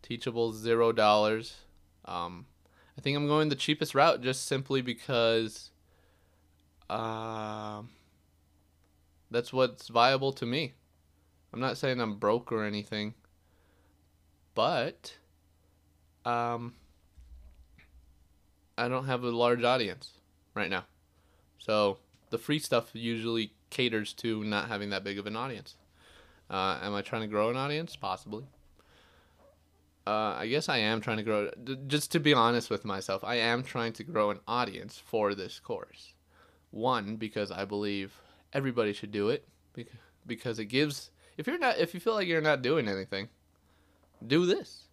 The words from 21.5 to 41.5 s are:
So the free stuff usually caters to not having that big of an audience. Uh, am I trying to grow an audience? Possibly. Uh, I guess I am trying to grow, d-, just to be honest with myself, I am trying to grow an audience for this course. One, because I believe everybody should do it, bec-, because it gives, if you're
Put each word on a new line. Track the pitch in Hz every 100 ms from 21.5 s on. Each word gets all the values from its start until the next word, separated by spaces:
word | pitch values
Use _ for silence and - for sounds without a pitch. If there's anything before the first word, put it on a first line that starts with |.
| _
So | - 107 104 98 _ _ _
the | 117
free | - 151
stuff | - 120 -
usually | 113 117 113 113 117 107 _ _
caters | - 123 110 104
to | - 117 110
not | 107 104 117
having | 104 101
that | 98
big | 98 101
of | 101
an | 110
audience. | 131 113 - - _ _ - - - - _
Uh, | 95 95 80
am | 98
I | 101
trying | 98 117
to | 107
grow | 104 107
an | 127
audience? | 139 147 165 -
Possibly. | 101 95 - 107 135 _ _ _ _ - - _ _ _ - _ _ _ _ _ -
Uh, | 107 107 67
I | 107
guess | 135 -
I | 131
am | 107 113
trying | 107 110
to |
grow, | 107 107 101
d-, | - 123 135 139
just | 147 -
to | 165
be | 151
honest | 139 113 120 113
with | 104 107
myself, | 98 - 98
I | 98
am | 120 113 120
trying | 131 127 117
to | 113
grow | 120 165 104
an | 101 -
audience | 117 120 95 98 -
for | - 113 104
this | 101 90 -
course. | - 104 - - - _ _ _ _ _ _
One, | - 117 123 101 110
because | 110 107 101
I | 92 98
believe | 101 104 101 98 - - - _
everybody | 139 135 120 110
should | 101 107
do | 104 101
it, | 143 - _ _
bec-, | - 117 - - _ -
because | 113 123 113
it |
gives, | 104 127 151 135 - _ _ -
if |
you're | 160